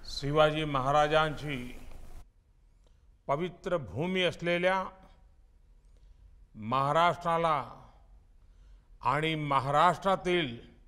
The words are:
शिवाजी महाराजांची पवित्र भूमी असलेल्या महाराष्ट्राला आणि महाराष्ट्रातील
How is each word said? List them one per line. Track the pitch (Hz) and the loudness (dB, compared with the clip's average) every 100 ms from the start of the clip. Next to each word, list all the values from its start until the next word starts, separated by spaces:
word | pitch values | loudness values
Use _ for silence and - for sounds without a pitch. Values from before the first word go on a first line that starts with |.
| - | -10
शिवाजी | - 139 151 151 151 156 | -8 0 4 4 4 -2
महाराजांची | 139 131 147 151 156 156 131 143 135 123 - - - - - - _ _ _ _ _ - - _ _ - | -2 2 4 6 4 2 -2 -8 -8 -8 -12 -14 -14 -14 -16 -18 _ _ _ _ _ -20 -20 _ _ -4
पवित्र | 143 180 - 190 175 | -2 -4 -6 -4 -4
भूमी | 117 98 175 185 | -4 -6 -2 0
असलेल्या | 175 - 170 175 180 190 196 - - - - - - - - - - - - - - - - 107 | 0 0 -2 0 0 0 -4 -12 -20 -20 -20 -20 -20 -20 -20 -20 -20 -20 -20 -20 -20 -20 -20 -12
महाराष्ट्राला | 107 131 139 151 175 160 170 165 165 147 117 - - - - - - - - - - - _ - | -4 0 2 4 4 2 -2 0 2 0 -4 -14 -20 -20 -20 -20 -20 -20 -20 -20 -20 -20 _ -6
आणि | 120 139 160 156 | -2 0 -2 -4
महाराष्ट्रातील | 147 139 127 147 175 165 196 190 180 175 147 117 - - | -2 -2 2 4 4 4 0 0 0 0 -2 -6 -16 -20